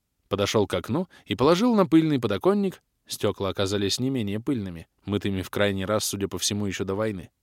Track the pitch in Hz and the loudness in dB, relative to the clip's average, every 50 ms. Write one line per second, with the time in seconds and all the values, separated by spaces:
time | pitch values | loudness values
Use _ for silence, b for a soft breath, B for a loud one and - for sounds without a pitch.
0 | _ _ _ _ _ - 101 98 101 - - 110 101 - - 90 - - 113 165 | _ _ _ _ _ -4 -2 0 0 2 2 2 2 2 0 -4 -2 -2 -4 -4
1 | 190 b b b b - 104 92 123 151 175 175 233 254 233 208 185 127 160 165 | -4 b b b b -6 -2 2 4 4 4 4 4 4 4 4 4 6 6 6
2 | 160 156 147 127 113 107 101 98 - 185 202 208 196 190 175 - _ _ _ _ | 6 6 2 2 2 0 0 2 2 2 2 2 0 -2 -4 -8 _ _ _ _
3 | _ - - - - 104 92 - 101 95 90 - 101 95 104 101 104 98 - - | _ -14 -10 -2 -2 -2 0 0 -4 -4 -2 -2 -2 0 0 0 0 0 -2 -2
4 | 123 135 135 127 107 98 98 110 120 - 139 113 98 95 85 82 87 _ _ _ | -2 -2 -2 -2 -2 -2 -4 -4 -2 -2 -2 -2 -4 -6 -10 -12 -16 _ _ _
5 | - 98 101 101 - 101 98 95 87 - - 120 104 101 98 98 95 92 107 107 | -6 -4 -4 -2 -2 -2 -4 -4 -4 -4 -2 0 0 0 0 -2 -2 -2 -2 -2
6 | - - - 101 98 87 - 90 - - 104 101 104 98 90 - 98 95 95 101 | -2 -4 -4 -4 -6 -4 -4 -4 -4 -2 -2 -2 -4 -4 -4 -4 -4 -4 -2 -2
7 | 110 110 104 90 80 - _ _ | -2 -4 -4 -8 -12 -16 _ _